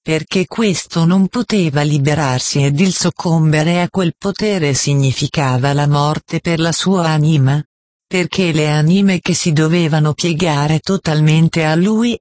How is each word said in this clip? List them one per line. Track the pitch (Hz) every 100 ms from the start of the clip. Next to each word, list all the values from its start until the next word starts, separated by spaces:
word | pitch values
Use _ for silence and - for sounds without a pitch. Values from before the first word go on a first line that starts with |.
perché | - 156 156 190 180
questo | - 220 160 - 170 165
non | 190 190
poteva | 247 240 214 165 139
liberarsi | 147 147 135 147 139 127 - 143
ed | 139 143
il | 190
soccombere | 175 175 - 180 165 156 156 156 175
a | 175
quel | 190 175 -
potere | 202 - 214 196 147
significava | 131 - 143 135 123 143 - 135 127 139
la | 143 147
morte | 147 147 147 - 165
per | 175 165
la | 165
sua | - 185 190 165
anima, | 156 151 156 131 147 - _ _ _ _
perché | 185 170 - 180
le | 156 151
anime | 151 151 190 196 180
che | -
si | 170 180
dovevano | 151 156 175 160 156 151
piegare | 147 170 147 175 143 147 156
totalmente | - 196 170 151 151 156 165 165 156
a |
lui | 160 190 220 240 226